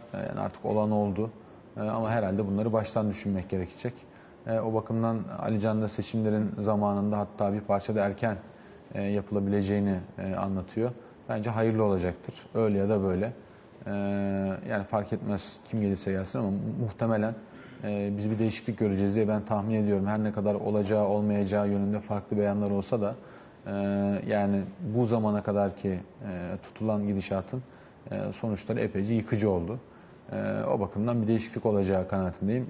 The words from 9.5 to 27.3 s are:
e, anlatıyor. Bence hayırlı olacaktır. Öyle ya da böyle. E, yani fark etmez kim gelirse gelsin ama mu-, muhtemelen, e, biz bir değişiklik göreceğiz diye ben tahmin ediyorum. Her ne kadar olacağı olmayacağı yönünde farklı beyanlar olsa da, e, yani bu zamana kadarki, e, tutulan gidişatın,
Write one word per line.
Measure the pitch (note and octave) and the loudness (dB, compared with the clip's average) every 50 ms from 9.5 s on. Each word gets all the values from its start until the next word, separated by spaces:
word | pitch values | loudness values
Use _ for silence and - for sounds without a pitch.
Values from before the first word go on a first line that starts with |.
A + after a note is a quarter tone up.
| G2+ G#2 G2+ F#2+ G2+ G#2 G2+ G2+ F#2+ F#2 F2+ - - - | 2 2 4 4 2 4 4 2 2 0 -2 -6 -8 -8
e, | F#2+ F#2+ F#2+ | -6 -4 -2
anlatıyor. | F#2 F#2+ G2 G2 F#2+ F2+ - - A2 A2 B2 B2 - - - - - - - | -2 -2 -2 -2 -2 -4 -4 -2 -2 -2 -2 -2 -6 -12 -20 -20 -14 -8 -4
Bence | A#2 A2+ G#2+ A#2+ | -4 -2 -2 0
hayırlı | A2+ A2 A2+ A2+ A2+ A2 A2 | 0 2 2 4 4 4 4
olacaktır. | G#2 G2 F#2 F2 F2+ F2+ - - - - - - - - | 4 4 4 2 0 -2 -4 -8 -12 -14 -14 -12 -6 0
Öyle | A2 A2+ G#2+ G#2 G2+ | 2 2 4 4 4
ya | G2 G2+ | 4 4
da | A2 G#2 F#2+ | 4 4 4
böyle. | F#2+ F#2 F2+ G2+ A#2 B2 - - - - - - - - - - | 2 2 2 0 -2 -4 -8 -14 -20 -20 -20 -20 -20 -20 -14 -8
E, | G2+ G2+ G2+ G2+ G2+ G2+ G2+ G2+ G2 G2 G2 G2 G2 F#2+ - - - | -6 -4 -2 -2 0 0 0 0 0 0 0 0 0 -2 -4 -4 -2
yani | A2+ G#2+ G2 | -2 -2 -2
fark | - - G#2+ G2+ - - | 0 0 0 0 0 -2
etmez | G#2 - G#2 G#2 F#2+ - - - - - - | -4 -2 -2 -2 -2 -4 -6 -12 -14 -10 -6
kim | - A2+ | -2 0
gelirse | G#2 G2+ G2 F#2 - - G2 | 2 2 2 0 0 -2 -2
gelsin | F#2+ F#2+ F2+ - C3 | -2 -2 -2 -2 -2
ama | A#2 G2+ | 0 0
mu-, | G2 G2+ G2 G#2+ A2 - | 0 -2 -2 -4 -4 -2
muhtemelen, | B2 A2 - - A#2+ A2+ A2+ G#2+ G#2 A2 A2+ - - - - - - - - - - | -4 -4 -2 -2 0 2 2 2 2 0 -2 -4 -10 -16 -18 -18 -18 -18 -14 -10 -6
e, | A2 G#2 G2+ G2+ G2+ G2+ | -4 -2 -2 -2 -2 -2
biz | G2+ G#2 G#2+ | -2 0 0
bir | A2 G#2+ | 0 2
değişiklik | A2+ A2 G#2 - - - A2 - | 0 0 0 -2 -4 -6 -2 0
göreceğiz | A2+ G#2 G2 F#2+ G2+ G2+ G2+ | 2 2 4 4 2 2 4
diye | A2 A2 G2+ | 4 2 4
ben | G#2+ G#2+ G2+ | 2 0 0
tahmin | - A2+ G#2 G2+ G#2+ A2+ | 0 0 0 0 2 2
ediyorum. | A2 G#2+ G#2 G#2 G2 F#2+ | 2 4 4 2 2 2
Her | G2+ G#2+ G#2+ G#2+ | 2 0 0 0
ne | G#2+ G#2 | 0 0
kadar | - G2+ G#2 G2+ | 0 2 2 2
olacağı | G2+ A2 G#2+ G#2+ G#2+ G#2 G2 G#2+ G#2+ G#2 | 2 0 0 2 2 2 4 4 4 4
olmayacağı | G2 G2+ G#2 G#2 G#2 G#2 G#2 G2+ F#2+ G2 G#2 G#2 G2+ | 4 4 2 2 2 2 2 2 2 2 2 2 2
yönünde | G2+ G2+ G2+ G2+ G#2 G#2 | 2 2 0 0 0 -2
farklı | G#2+ - G#2+ G2+ G2 - G#2 | -4 -4 -4 -4 -4 -2 0
beyanlar | G#2 G#2 G2+ G2+ G#2 G#2 G2+ | 2 2 2 2 2 0 0
olsa | G2+ G2 F#2+ - - A#2+ | 0 0 0 0 0 0
da, | G#2 G2+ A#2 A#2+ - - - - - - - - - | 0 0 -2 -4 -10 -18 -20 -20 -20 -20 -20 -14 -10
e, | - G2 G2+ G2+ G2+ G2+ G2+ G2+ G2+ G2+ G2 - - | -6 -4 -2 0 0 2 2 2 2 2 0 0 0
yani | A2 G#2 G2+ G2+ G2+ G2 F#2+ F2 - - F#2 B2+ G#2+ | 2 2 2 2 2 0 0 -2 -6 -8 -6 -2 0
bu | A#2 B2 | 2 2
zamana | A2+ A#2 A#2 A2 G#2+ G#2 G#2 G2+ | 2 2 2 2 2 2 0 0
kadarki, | - G2+ G2+ G2+ G2 F#2 - - G2+ | 2 2 2 2 2 0 -2 -2 -2
e, | F#2 F2+ F2+ - - - - G#2 F#2 F2+ F2 F2 F#2 G2 - | -2 -2 -4 -10 -14 -14 -10 -8 -8 -8 -6 -6 -8 -8 -10
tutulan | - - - A2 A2 G#2+ G#2 G#2 | -12 -10 -4 -2 0 0 0 0
gidişatın, | G#2 G#2 G2 F#2 - | 0 0 0 -2 -2